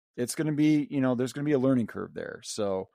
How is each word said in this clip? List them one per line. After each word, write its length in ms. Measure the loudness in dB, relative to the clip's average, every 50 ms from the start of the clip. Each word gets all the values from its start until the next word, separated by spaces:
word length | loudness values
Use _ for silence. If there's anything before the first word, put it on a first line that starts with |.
| _ _ -8
It's 180 | -6 -6 -4 -2
gonna 160 | -2 -2 0 2
be, 340 | 2 4 4 4 2 2 0
you 120 | 0 0
know, 140 | 2 2 2
there's 180 | 0 0 -4 -4
gonna 120 | -4 -2
be 60 | 2 2
a 60 | 4
learning 280 | 4 4 4 4 2
curve 260 | 0 -4 -8 -10 -10 -10
there. 280 | -10 -10 -10 -12 -12 -12
So, 460 | -10 -6 -4 -2 -2 -2 -4 -4 -8